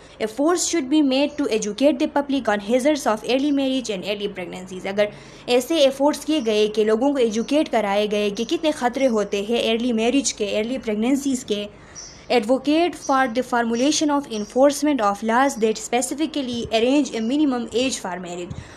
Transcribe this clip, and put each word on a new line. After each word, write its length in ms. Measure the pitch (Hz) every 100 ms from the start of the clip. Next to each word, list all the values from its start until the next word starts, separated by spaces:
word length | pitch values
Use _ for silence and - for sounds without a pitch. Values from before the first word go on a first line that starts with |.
| - -
Efforts 400 | 214 240 294 349 -
should 220 | 339 254
be 120 | 311
made 280 | 277 262 285 294
to 60 | 285 220
educate 400 | 196 208 277 262
the 100 | 302 285
public 280 | 285 269
on 140 | 226 208
hazards 480 | 202 247 262 294 254
of 120 | 214
early 340 | - 262 294
marriage 380 | 277 269 262 233
and 140 | 190
early 300 | 185 208 202 190
pregnancies। 480 | 175 180 185 185 190
अगर 220 | 202 208 - - - -
ऐसे 300 | 247 254 330
efforts 460 | 269 269 285 311
किए 160 | - 311
गए 280 | 220 214 214
कि 160 | 214
लोगों 280 | 214 220 277
को 60 | 277
एजुकेट 500 | 233 214 226 285 311
कराए 400 | 233 202 202 214
गए 220 | 208 208
कि 140 | 196
कितने 280 | 233 330 311
ख़तरे 340 | 302 240 247 262
होते 360 | 220 202 202
हैं 280 | 202 226 226
early 220 | 226 247
marriage 400 | 220 226 277 233
के, 140 | - 202
early 320 | 202 220 262
pregnancies 640 | 226 208 233 277 285 254
के। 360 | - 208 208 - - - - - -
Advocate 600 | 247 214 262 269 311 339
for 400 | 302 - 269 262
the 80 | 233
formulation 640 | 247 240 233 233 277 302 302
of 220 | 285 277
enforcement 680 | 220 202 247 285 285 302 277
of 160 | 208 202
laws 340 | 220 233 277 233
that 160 | 220
specifically 920 | 220 - 240 262 269 320 294 254 240 202
arrange 360 | 226 240 285 277
a 100 | 226
minimum 440 | 220 285 302 247 233
age 220 | 220 254 -
for 160 | 196 180
marriage, 360 | 175 180 175 - -